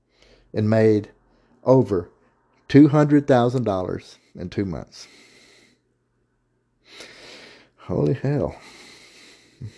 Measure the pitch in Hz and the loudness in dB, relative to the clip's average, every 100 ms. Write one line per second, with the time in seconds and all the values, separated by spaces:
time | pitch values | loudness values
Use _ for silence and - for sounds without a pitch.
0 | _ _ _ _ _ - 107 110 110 107 | _ _ _ _ _ -6 -2 2 2 2
1 | 104 _ _ _ _ _ - 131 104 95 | -2 _ _ _ _ _ 2 2 2 -4
2 | 82 _ _ _ _ _ - 139 147 151 | -6 _ _ _ _ _ 2 6 6 4
3 | 147 147 143 127 120 131 110 95 92 92 | 2 2 2 2 0 -2 -4 -4 -6 -10
4 | - - _ - 90 - 101 71 - - | -14 -20 _ -18 -12 -8 -8 -8 -14 -20
5 | - _ _ _ _ _ _ _ _ _ | -20 _ _ _ _ _ _ _ _ _
6 | _ _ _ _ _ _ _ _ _ - | _ _ _ _ _ _ _ _ _ -20
7 | - - - - - - _ _ - 95 | -20 -20 -20 -20 -20 -20 _ _ -10 -4
8 | 147 139 135 143 76 - - - - - | -4 -4 -6 -6 -6 -10 -20 -20 -20 -20
9 | - _ - _ _ - 113 | -20 _ -20 _ _ -20 -20